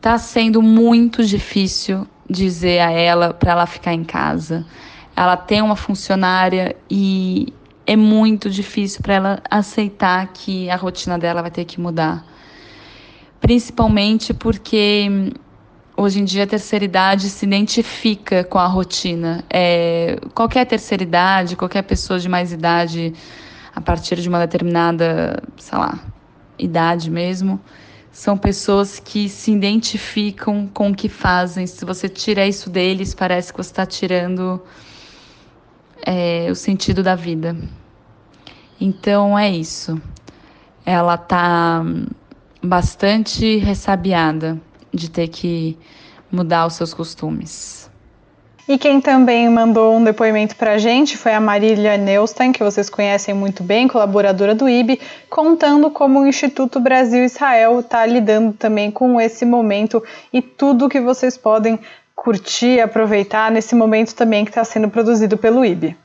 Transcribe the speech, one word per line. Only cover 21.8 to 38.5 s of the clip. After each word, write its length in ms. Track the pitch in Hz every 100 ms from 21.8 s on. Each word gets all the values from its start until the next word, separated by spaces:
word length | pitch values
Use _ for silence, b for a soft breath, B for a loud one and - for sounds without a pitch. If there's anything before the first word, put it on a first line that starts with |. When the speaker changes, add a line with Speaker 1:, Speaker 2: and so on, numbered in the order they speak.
Speaker 1:
pessoa 360 | 190 - - 185
de 100 | 180
mais 240 | 180 180
idade, 640 | 170 170 170 170 165 165 165 B B B B B
a 60 | -
partir 360 | 165 160 - 175
de 120 | 175
uma 100 | 175
determinada, 1040 | 170 170 170 170 170 170 165 160 165 - - -
sei 220 | - -
lá, 200 | - - - - _ _ _ _
idade 520 | 185 165 165 175 160
mesmo, 480 | 165 175 185 190 196 b b b b b
são 240 | - - 202
pessoas 640 | 202 196 - 202 202 -
que 280 | - 208 202
se 200 | 196 -
identificam 1160 | 208 196 220 220 214 - - 208 196 - 208 202
com 220 | - 202
o 40 |
que 140 | 196 208
fazem. 580 | - 196 180 180 175 180
Se 160 | -
você 280 | 175 185 196
tira 360 | 190 - 202 196
isso 220 | 202 -
deles, 460 | 180 185 190 196
parece 360 | - 185 180 180
que 60 | -
você 160 | 185
tá 140 | - 190
tirando, 720 | - 185 180 175 180 185 185 B B B B B B B B B B _ _ _ -
é, 420 | - 185 175 170 170
o 40 |
sentido 480 | 180 - 190 - 185
da 120 | 190
vida. 420 | 185 170 165 165 170 - - - _ _ _ _ B B